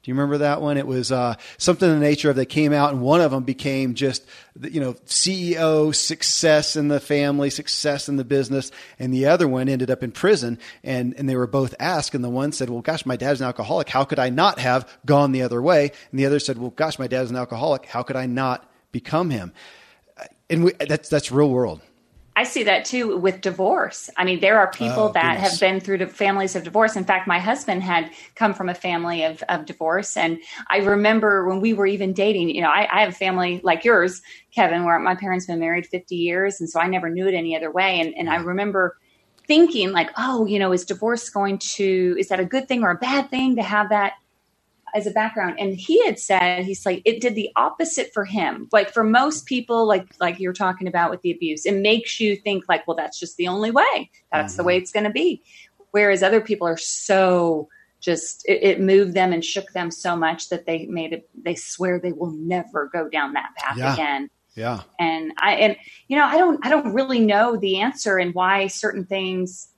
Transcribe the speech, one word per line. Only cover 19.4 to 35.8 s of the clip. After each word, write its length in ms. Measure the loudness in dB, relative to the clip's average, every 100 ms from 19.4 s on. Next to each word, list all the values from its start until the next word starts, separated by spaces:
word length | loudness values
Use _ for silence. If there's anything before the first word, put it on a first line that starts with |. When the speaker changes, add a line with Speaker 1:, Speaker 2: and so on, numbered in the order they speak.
| -8 -16 -20 -20 -20 _ _ -20 -20 _ _
Speaker 1:
And 140 | 2
we, 80 | 2
that's, 340 | 2 -2 -2 0
that's 240 | -2 0
real 160 | 2 4
world. 300 | 4 0 -4 _ _ _ _ _ -2
Speaker 2:
I 60 |
see 220 | -2 0
that 200 | 2 2
too 320 | 0 -2 -2 0
with 240 | 0 0
divorce. 720 | -6 -2 0 0 -2 -6 -10 -4
I 80 |
mean, 160 | -2 2
there 180 | 4 4
are 100 | 4
people 340 | 0 -4 0
Speaker 1:
Oh, 80 | 2
Speaker 2:
that 220 | 2 0
Speaker 1:
goodness. 160 | 2 -2
Speaker 2:
have 80 | 2
been 200 | 2 2
through 180 | -2 -2
the 100 | -2
families 480 | -2 0 0 -2 -4
of 80 |
divorce. 320 | -2 2 2 2
In 80 |
fact, 240 | 0 0 2
my 100 | 0
husband 460 | 0 -2 -2 -4
had 260 | 0 -2 -2 -12 -20
come 200 | -2 -2
from 140 | 0 -6
a 60 |
family 480 | -6 -4 -4 -4 -2
of, 180 | -4 -4 -4
of 180 | -4 -4
divorce. 500 | -6 -2 -2 -2 -2
And 240 | -2 -2 -10 -18 -2
I 100 | 0
remember 680 | 2 4 4 4 4 2 2
when 120 | 0
we 140 | 0
were 120 | 2 0
even 260 | 0 -2
dating, 360 | 0 0 2 0
you 100 | 0
know, 100 | 2
I, 180 | 2 2
I 100 | 2
have 80 | 2
a 20 | 0
family 440 | -2 0 -2 0
like 220 | 0 2
yours, 360 | 4 4 4 -2 -18 -20 _
Kevin, 320 | 0 2 2
where 140 | 2 2
my 160 | 2
parents 320 | -2 -2 -4 -4
have 80 |
been 60 | -4
married 260 | -2 -2